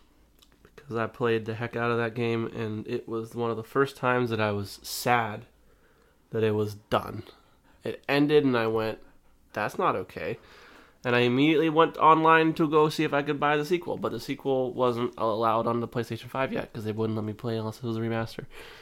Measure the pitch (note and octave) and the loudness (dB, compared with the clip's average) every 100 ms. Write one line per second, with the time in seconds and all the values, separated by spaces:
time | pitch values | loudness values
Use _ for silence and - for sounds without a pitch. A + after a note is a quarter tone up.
0 | _ _ _ _ - _ - - - A2+ | _ _ _ _ -20 _ -20 -20 -8 -4
1 | A2 - A#2+ A2+ G#2+ A2 A#2 A#2 A#2+ A#2 | -4 -2 0 0 -2 -6 -6 -2 -2 0
2 | A#2 A#2 A#2 A2+ A2+ - A2 G#2+ A2 A#2+ | -2 -2 -2 0 -2 -4 -6 -6 -6 -6
3 | - A2+ A2+ A#2+ A#2 A2 A2 - C3+ - | -4 -6 -6 -4 -4 -4 -4 0 0 0
4 | B2+ B2 B2 A2 G#2+ G2+ G2+ - - - | 0 2 2 0 0 0 -6 -12 -12 -4
5 | B2+ A#2+ A2 A2 A#2 _ _ _ _ _ | 2 2 0 -6 -14 _ _ _ _ _
6 | _ _ _ A2+ A2 G#2+ G#2 G#2 - A#2 | _ _ _ 0 2 2 0 -4 -2 -2
7 | - G#2+ - - _ _ _ _ A#2+ - | -2 -10 -14 -20 _ _ _ _ -10 -10
8 | - C#3 D3 D3+ C3+ B2 A2+ A2 A2 - | -2 2 4 4 4 2 2 0 -2 -4
9 | - - _ _ _ - G#2+ - F3 A2 | -14 -20 _ _ _ -6 -6 0 0 0
10 | F#2 - E2 A#2 - - - - - _ | -6 -8 -8 -8 -12 -20 -20 -20 -20 _
11 | B2+ A#2+ B2 B2 D3+ D#3 D#3+ D#3 D#3+ - | 0 2 4 4 4 4 2 4 2 4
12 | D3+ D#3+ D#3+ D#3+ D#3+ D#3 D#3+ D#3 D#3 D3+ | 6 6 8 6 4 2 2 4 4 2
13 | D3+ C#3+ D3 C#3+ D3 D3 D3 F3 F3 G2+ | 0 0 0 0 2 0 0 -2 -2 -4
14 | C#3+ B2 - C3+ C#3 C3 B2+ B2 B2 A#2 | -4 -4 -6 -6 0 0 0 0 0 2
15 | A#2+ - A2+ G#2+ A2+ A2 A#2 A#2 A#2 B2+ | -4 -2 -2 0 2 2 0 -2 -2 -6
16 | A2+ A2+ B2 C3 C3+ A3+ - B2 G#2+ G#2+ | -6 -8 -8 -4 -4 -4 -8 -8 -6 -4
17 | A2+ A2 G#2+ G#2 B2 A2+ A2 G#2+ A#2+ A2+ | -2 -2 -6 -8 -6 -6 -6 -8 -6 -4
18 | A2+ A2+ A2+ - - - - - | -2 -2 -4 -8 -14 -18 -20 -20